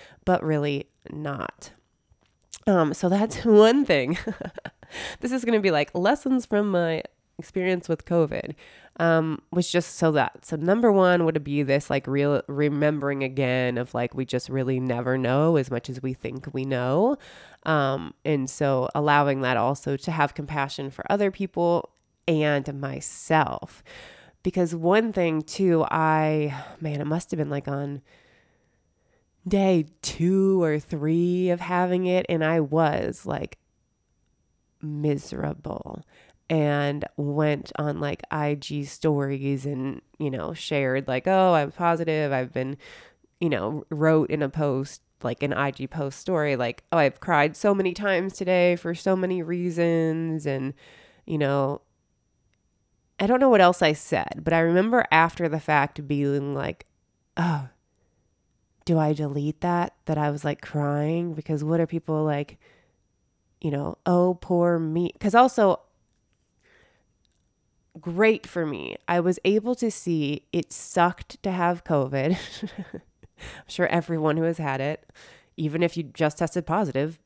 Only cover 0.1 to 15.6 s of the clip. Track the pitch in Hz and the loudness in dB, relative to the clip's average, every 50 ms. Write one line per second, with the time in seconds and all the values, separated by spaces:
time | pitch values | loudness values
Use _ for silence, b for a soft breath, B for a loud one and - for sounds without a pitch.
0.1 | B B _ - 185 - - 156 156 147 143 147 151 135 - - _ _ - - | B B _ 0 0 2 2 0 0 0 0 -2 -2 -4 -6 -10 _ _ -18 -14
1.1 | - 151 151 147 143 135 67 - - _ - - - _ _ _ _ _ _ _ | -12 -10 -8 -8 -8 -8 -8 -10 -10 _ -20 -20 -20 _ _ _ _ _ _ _
2.1 | _ _ _ _ _ _ _ _ - - - - 196 180 160 151 160 - - 175 | _ _ _ _ _ _ _ _ -14 -4 0 2 4 4 4 2 0 0 0 2
3.1 | 185 202 214 220 - - - 233 214 208 214 220 240 285 285 - 175 143 127 131 | 2 2 0 -2 -4 -2 2 6 8 10 10 8 6 4 2 2 2 2 2 0
4.1 | 165 - - - 196 - - 175 - - - - - _ B B B B B B | -2 -4 -6 -8 -8 -8 -10 -14 -12 -14 -16 -16 -18 _ B B B B B B
5.1 | B B - 247 254 262 233 233 233 214 196 196 165 147 151 - - 175 180 202 | B B -6 -4 -4 -2 0 0 2 2 2 2 2 2 0 0 -2 0 0 2
6.1 | 277 - - 269 262 254 233 - 220 208 208 208 190 175 170 165 160 - - - | 2 0 0 0 0 0 0 0 0 0 2 2 2 0 0 0 -2 -4 -6 -10
7.1 | _ _ _ _ _ - - - - 190 180 185 185 180 175 - 165 - - - | _ _ _ _ _ -18 -16 -8 -6 -2 0 0 0 -2 -2 -2 -4 -4 -2 0
8.1 | 175 170 160 147 - - - - 147 B B B B B B B - - 170 165 | 2 2 2 2 0 -4 -6 -8 -12 B B B B B B B -6 0 2 4
9.1 | 165 160 165 160 156 - - _ - 175 175 - - 175 170 - - - 175 160 | 4 4 2 0 -2 -6 -8 _ -2 -2 -2 0 0 -2 -2 -2 -2 0 2 2
10.1 | 156 147 123 - - - - - - 151 151 175 196 226 240 233 202 190 185 180 | 4 2 2 0 -2 -8 -10 -8 -6 -2 0 2 2 4 4 4 6 6 6 6
11.1 | 180 180 170 160 160 156 143 143 143 143 143 135 135 147 - - 147 139 135 - | 4 4 2 2 0 -2 -2 -2 -2 0 0 2 2 0 0 -2 -4 -4 -2 -2
12.1 | 135 139 143 143 143 131 - - 143 139 147 147 143 143 147 151 151 147 139 139 | 0 0 2 2 2 0 -2 -4 -2 0 0 0 2 2 2 2 2 0 -2 -2
13.1 | 143 139 135 131 131 135 135 123 127 127 127 123 123 120 123 123 - 120 120 123 | -2 -2 -4 -4 -2 -2 0 0 0 0 0 0 0 -2 -4 -4 -4 -4 -4 -4
14.1 | - 131 131 - - 127 - - 131 135 131 127 135 127 127 127 120 120 123 123 | -4 -6 -4 -4 -4 -4 -4 -4 -4 -2 -2 0 -2 -2 -2 -2 -2 -2 -2 -2
15.1 | 127 131 127 120 127 139 151 165 170 147 | 0 0 0 0 2 2 4 4 4 2